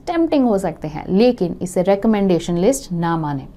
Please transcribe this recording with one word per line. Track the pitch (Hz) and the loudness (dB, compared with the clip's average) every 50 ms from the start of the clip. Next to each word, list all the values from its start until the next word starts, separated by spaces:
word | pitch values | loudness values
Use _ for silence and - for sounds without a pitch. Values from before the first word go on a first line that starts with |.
| - | -8
टेम्प्टिंग | 349 339 330 330 320 320 277 254 | -4 -2 0 0 2 2 2 2
हो | 240 202 | 2 2
सकते | 190 190 165 160 - - | 0 0 -4 -6 -6 -8
हैं, | 151 156 156 - - | -10 -8 -8 -4 0
लेकिन | 185 196 240 247 247 - 180 165 - - | 2 4 4 4 4 2 -2 -4 -4 -6
इसे | - 180 - 190 | -8 -4 -2 0
रिकमेंडेशन | 170 190 196 196 - 226 214 202 196 190 175 165 - 175 175 | 2 2 2 2 2 0 2 2 2 2 2 0 0 0 0
लिस्ट | 170 185 240 277 277 - - | 2 2 2 2 0 -4 -6
ना | 180 165 170 165 165 | -4 -4 -2 -2 -2
माने। | 165 156 147 143 135 135 - - | -2 -2 -4 -6 -8 -10 -12 -18